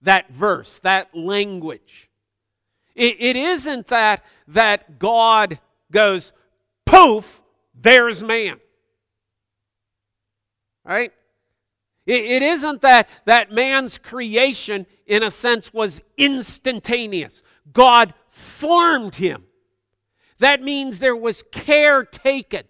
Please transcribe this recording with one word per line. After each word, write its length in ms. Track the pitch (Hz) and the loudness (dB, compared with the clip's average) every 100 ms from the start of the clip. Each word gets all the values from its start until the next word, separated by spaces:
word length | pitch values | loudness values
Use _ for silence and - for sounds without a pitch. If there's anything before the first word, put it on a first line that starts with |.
That 300 | - 190 - | 2 0 0
verse, 480 | 127 208 165 120 - | -6 -4 -4 -8 -8
that 360 | 185 190 - 165 | -2 -2 -4 -12
language. 920 | 165 202 202 190 160 117 _ _ _ _ _ _ _ _ _ _ _ | -6 -4 -4 -8 -14 -16 _ _ _ _ _ _ _ _ _ _ _
It, 240 | - 240 202 | -2 -2 0
it 160 | 240 247 | -4 -2
isn't 520 | 311 359 277 262 - | -4 -4 -6 -10 -4
that, 360 | 240 214 202 _ _ _ | 0 0 -2 _ _ _
that 500 | 170 220 202 _ 135 | 0 0 0 _ -8
God 600 | 196 233 226 226 202 160 _ _ _ | -2 2 2 2 0 -6 _ _ _
goes, 420 | 185 214 190 - _ _ _ _ _ - | 0 2 0 -8 _ _ _ _ _ 4
"Poof, 560 | 370 339 220 - - _ _ _ | 8 8 4 -6 -20 _ _ _
there's 480 | 123 220 254 240 190 | _ 4 4 4 -4
man." 380 | 220 226 208 - _ _ _ _ _ _ _ _ _ _ _ _ _ _ _ _ _ _ _ _ _ _ - | -4 -4 -4 -10 _ _ _ _ _ _ _ _ _ _ _ _ _ _ _ _ _ _ _ _ _ _ -8
Right? 280 | 190 240 _ _ _ _ _ _ _ _ _ - | -6 -6 _ _ _ _ _ _ _ _ _ -2
It, 200 | 240 220 | -2 0
it 180 | 254 | 0
isn't 380 | 277 339 294 277 | 0 -2 -4 0
that, 260 | 269 247 208 - | 4 4 4 -8
that 300 | - 233 202 | 2 2 2
man's 440 | 214 262 269 254 - | -4 -2 -2 -4 -12
creation, 880 | - 247 233 220 269 240 - 202 185 _ _ | -16 -12 -6 -2 -2 -2 -8 -10 -10 _ _
in 160 | 208 | -2
a 80 | 214 | -2
sense, 420 | - 240 233 - | -4 -4 -4 -4
was 280 | 220 214 143 _ - | -6 -6 -8 _ -2
instantaneous. 1200 | 285 269 208 - 254 233 - 240 220 190 139 - _ _ _ | -2 -2 -10 -8 -8 -8 -6 -6 -6 -8 -10 -16 _ _ _
God 420 | 143 254 240 220 - _ | 4 6 6 2 -2 _
formed 880 | - - - 294 339 339 294 214 - | -20 -20 -12 0 2 2 0 -4 -6
him. 300 | 175 143 _ _ _ _ _ _ _ _ _ _ | -6 -6 _ _ _ _ _ _ _ _ _ _
That 220 | 269 285 | 0 0
means 380 | 262 277 269 196 | -4 -6 -8 -4
there 160 | 262 233 | -4 -2
was 300 | 226 - - | -6 -8 -14
care 500 | - - 302 294 277 | -16 0 2 4 2
taken. 600 | 226 - 269 277 - 180 - | -2 -6 -4 -4 -6 -12 -12